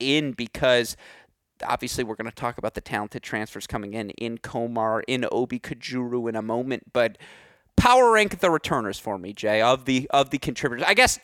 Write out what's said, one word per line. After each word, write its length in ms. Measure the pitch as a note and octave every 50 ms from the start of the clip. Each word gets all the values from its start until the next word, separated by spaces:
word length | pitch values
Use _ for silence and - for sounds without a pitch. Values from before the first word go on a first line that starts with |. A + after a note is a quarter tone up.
in? 320 | A#2+ C3+ C#3+ D#3 D3+ C#3
Because 640 | A#2+ - A#2+ A#2 - - C#3+ C3 B2 A#2+ A#2 - - - - - - - _ _ _ _ _ _ _ -
obviously 400 | - A2+ B2 B2+ B2+ A#2+ - -
we're 140 | B2 A2 A2
gonna 140 | G#2 A2 A2+
talk 260 | - - B2+ A#2+ A#2+
about 160 | - F#2+ A2
the 80 | - -
talented 420 | - - B2 G#2 G#2 G#2+ - A#2+
transfers 440 | - - - A2 G#2+ - - G#2 -
coming 260 | - - A2+ G2+ G2+
in, 160 | G2+ A2+ G#2+ G2
in 260 | - - A2+ A#2 A#2 A2+
Komar, 640 | - - - B2 A#2 A#2 A#2 A2+ A2 A2 A2 A2 -
in 200 | - C3 B2+ B2 -
Obi 280 | - A#2 B2 A#2+ B2+ A#2+
Kajuru 720 | - - D3 A#2 - - B2+ B2+ B2 A#2+ B2 B2 A#2 A#2
in 40 | A2+
a 60 | A2
moment, 540 | G#2+ A2 A2+ A#2+ B2+ C3+ C3 - - _ -
but 240 | B2 A#2 A2+ G#2 - - - - - - _ _ _ _ _ -
power 340 | - - B3 B3 C4 B3 A#3
rank 300 | A3+ G#3+ G#3 G3 - E3+
the 100 | - F3+
returners 480 | E3 D3+ - - E3 B2+ A2 G2+ G2 -
for 200 | - A2+ G2+ F#2+
me, 160 | F2 G2 G#2
Jay, 260 | - - G#2+ G#2+ A2
of 240 | A2 B2 C3 C3 B2+
the, 240 | C3+ C3 B2+ C3+ -
of 220 | - C#3 C#3 C3
the 80 | - C#3
contributors. 480 | - D3+ B2 - - C3+ A#2+ A#2+ E3+ F3
I 60 | G3+
guess, 240 | A3+ B3+ - - -